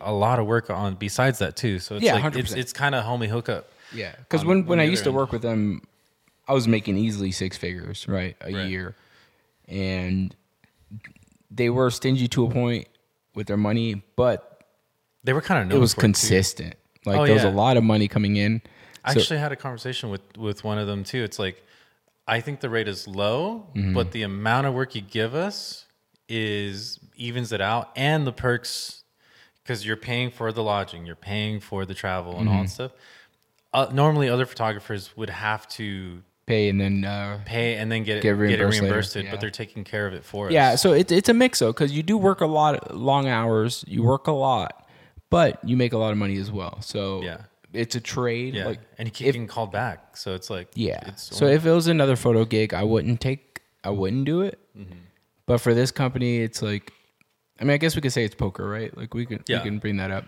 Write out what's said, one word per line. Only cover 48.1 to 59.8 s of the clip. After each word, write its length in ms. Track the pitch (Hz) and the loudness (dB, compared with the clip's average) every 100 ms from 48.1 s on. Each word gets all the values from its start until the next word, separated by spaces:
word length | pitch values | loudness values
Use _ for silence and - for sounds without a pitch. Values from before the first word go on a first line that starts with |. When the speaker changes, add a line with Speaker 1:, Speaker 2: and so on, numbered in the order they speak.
| - 123 117 127 107 | -2 -2 -2 -4 -4
Speaker 1:
Yeah, 120 | 104 | -4
Speaker 2:
Like, 120 | 110 - - | -6 -10 -10
Speaker 1:
and 100 | 113 | -10
you 40 | |
keep 160 | - 127 | -2 0
Speaker 2:
if 60 | |
Speaker 1:
getting 140 | 120 110 | 0 -2
called 260 | - 107 | -6 -4
back, 420 | 101 123 85 _ - | -4 -4 -6 _ -14
so 180 | - 92 | -8 -8
it's 140 | - | -8
like, 200 | 95 90 | -10 -8
Speaker 2:
Yeah. 280 | 110 107 - - | -4 -4 -4 -10
Speaker 1:
it's 300 | 98 - - | -16 -12 0
Speaker 2:
So 120 | 143 | 4
if 180 | 151 160 | 4 6
it 60 | |
was 160 | 170 165 | 4 4
another 280 | 165 139 127 | 4 4 4
photo 300 | 123 113 113 | 4 4 4
gig, 280 | 110 110 | 2 0
I 100 | 87 | 0
wouldn't 360 | 104 110 98 120 | 0 2 2 0
take, 400 | 131 139 _ - _ _ | -2 -4 _ -20 _ _
I 60 | - | -6
wouldn't 340 | 101 95 127 | -2 0 0
do 160 | 139 165 | 0 0
it. 160 | 196 - _ 107 | -2 -6 _ -20
Speaker 1:
Mm-hmm. 160 | 92 87 87 _ _ _ - | -20 -20 -20 _ _ _ 0
Speaker 2:
But 100 | 120 | 2
for 140 | 120 | 4
this 180 | 117 131 | 4 2
company, 480 | - 131 127 123 120 | 0 -2 0 0 0
it's 220 | 110 - | -2 -4
like, 320 | 107 104 - - _ _ _ _ _ - | -4 -4 -6 -20 _ _ _ _ _ -4
I 40 | 135 | 2
mean, 60 | |
I 40 | 143 | 2
guess 160 | 160 160 | 2 0
we 60 | |
could 120 | 139 | 0
say 100 | 123 | 0
it's 120 | 107 - | -2 -2
poker, 340 | 101 95 101 | -4 -4 -6
right? 260 | 107 113 - | -6 -8 -10
Like, 160 | - | -10
we 120 | 117 120 | -8 -6
can, 180 | 107 - | -6 -2
Speaker 1:
Yeah. 100 | 104 | -2
Speaker 2:
we 60 | 104 | -2
can 100 | |
bring 180 | 104 | -4